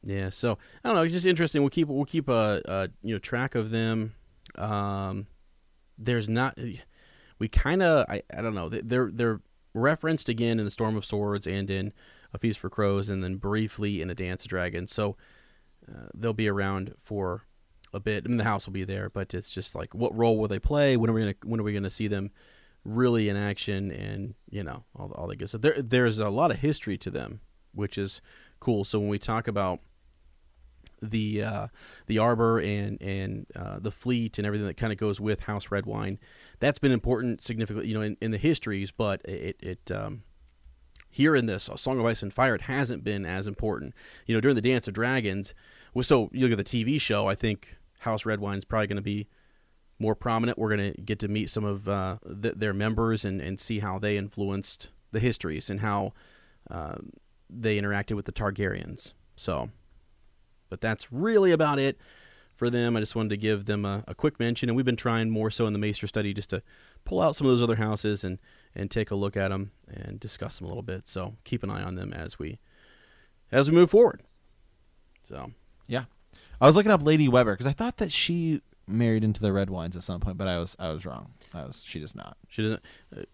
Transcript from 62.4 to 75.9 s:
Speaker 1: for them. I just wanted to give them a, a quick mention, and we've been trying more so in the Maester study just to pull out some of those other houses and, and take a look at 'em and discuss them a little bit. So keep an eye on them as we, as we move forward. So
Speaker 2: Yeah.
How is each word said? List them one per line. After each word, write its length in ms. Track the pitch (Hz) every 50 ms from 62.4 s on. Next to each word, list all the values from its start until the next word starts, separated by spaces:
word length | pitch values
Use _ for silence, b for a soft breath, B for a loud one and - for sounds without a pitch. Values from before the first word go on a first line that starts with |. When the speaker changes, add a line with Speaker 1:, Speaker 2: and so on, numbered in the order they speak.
| b b b
Speaker 1:
for 160 | _ - 120
them. 260 | 120 120 120 120 117
I 40 | 113
just 160 | 107 104 -
wanted 140 | 113 110 107
to 60 | 104
give 280 | 101 107 107 107 101 101
them 200 | 107 104 104 101
a, 200 | 101 98 98 110
a 80 | - -
quick 240 | - - 156 - -
mention, 300 | 117 117 120 - - 120
and 80 | 113
we've 100 | 123 135
been 80 | 127 120
trying 340 | 113 - 123 117 113 113 113
more 220 | 110 107 110 107
so 160 | 107 - 117
in 60 | 110 107
the 60 | 101
Maester 260 | 104 107 101 - -
study 260 | 104 - 110 104 101 98
just 180 | 101 95 -
to 120 | - 90 - b b b b b b b b
pull 160 | - - 185
out 140 | 180 160 143
some 140 | - 147 135
of 40 | 127
those 100 | 120 120
other 120 | 117 113
houses 460 | 110 110 107 107 101 - 107 104 98 -
and, 160 | 95 92 95 b b b b b b b
and 120 | - - 98 -
take 180 | 117 107 -
a 60 | 104
look 200 | 98 101 101 -
at 140 | 104 98 98
'em 220 | 95 98 98 98 - _ _ -
and 320 | - - - - 101 101
discuss 380 | - 107 - - - - - -
them 80 | 90
a 20 | 90
little 160 | - 113 -
bit. 240 | 113 95 92 - -
So 260 | - 95 92 98 107 - _
keep 220 | - - 113 -
an 60 | 95
eye 120 | 104 98 95
on 140 | 92 90
them 160 | 92 92 98 -
as 260 | - 82 - - -
we, 220 | - 80 - - b b b b b b b b b b b b b b b b b _
as 180 | - 123 139 143
we 60 | 160
move 160 | 170 175 160
forward. 320 | - 208 240 220 - - - _ _ _ _ _ _ _ _ _ _ _ _ _ _ _ _ _ _ _ _
So 260 | - - 67 65 123 120 _ _ _ - _ -
Speaker 2:
Yeah. 160 | -